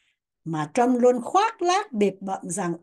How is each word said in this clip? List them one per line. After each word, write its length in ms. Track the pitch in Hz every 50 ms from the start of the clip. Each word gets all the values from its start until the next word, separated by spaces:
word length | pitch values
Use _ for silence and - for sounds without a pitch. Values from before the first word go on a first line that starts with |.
| _ _ _ _ _ _ _ _ -
Mà 260 | 160 165 156 151 151 -
Trump 260 | 247 240 247 254 240
luôn 220 | 240 247 254 247
khoác 400 | 247 - - 370 427 453 - -
lác 300 | 349 349 359 403 415 -
bịp 220 | 254 208 208 190 190 -
bợm 300 | 196 196 190 - - 185
rằng 240 | 170 208 185 170 170 -